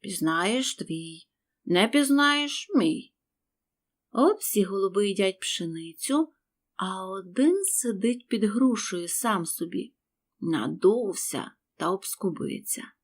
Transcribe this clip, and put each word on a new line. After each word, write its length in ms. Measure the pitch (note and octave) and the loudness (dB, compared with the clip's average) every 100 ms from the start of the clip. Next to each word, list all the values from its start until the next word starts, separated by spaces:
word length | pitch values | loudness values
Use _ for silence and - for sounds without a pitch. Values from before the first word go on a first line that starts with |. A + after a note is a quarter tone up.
«Пізнаєш — 760 | G3 F#3 D#3 E3+ F3+ A#3+ C4 - | -8 -4 -2 0 0 0 -2 -6
твій, 520 | - D#3+ E3 D#3+ _ _ _ _ | -8 -8 -10 -16 _ _ _ _
не 240 | - F3 A3 | 0 4 4
пізнаєш — 800 | C#4+ C#4 C#4 C#4+ D4 D4 C#4+ - | 4 4 4 4 2 -2 -6 0
мій». 400 | F#4+ F#3+ - - _ _ _ _ _ _ _ _ _ _ | 2 2 0 -8 _ _ _ _ _ _ _ _ _ _
От 280 | - D4 G#4+ | 2 4 4
всі 240 | - G#3+ | 0 0
голуби 440 | F#3 G3+ G3 F#3 G#3 | 2 2 0 2 0
їдять 320 | G3 F#3+ F#3+ | 2 0 0
пшеницю, 920 | - - E3+ E3 E3 E3 - C#4 D#4+ _ _ _ _ _ | -6 -4 -6 -6 -10 -10 0 2 0 _ _ _ _ _
а 300 | F#3 F#3+ F#3 | -6 -6 -8
один 580 | F#3+ F#3+ F#3+ C#4+ F#4+ | -10 -8 2 4 4
сидить 640 | F#4+ - B3 G3 A3 B3 _ | 0 -2 -2 0 0 -2 _
під 160 | A3+ | 0
грушею 640 | G#3 G#3 C4 B3 - F3+ F3 | 0 4 4 2 -2 -6 -4
сам 380 | - A#3+ G3+ E3 | -4 0 0 -2
собі, 480 | - E3+ F#3 - _ _ _ _ _ | -4 -4 -6 -8 _ _ _ _ _
надувся 1080 | E3 D#3+ A2 D#3+ F#3 A3+ A3 E3+ - C#3+ - _ _ _ | -2 -2 -2 4 4 4 0 -4 -6 -6 -8 _ _ _
та 140 | D#3+ | -2
обскубується. 920 | F#3+ - - G3 D#3 C#3+ C#3 - - - _ | -2 -6 -4 -4 -2 -6 -6 -6 -8 -8 _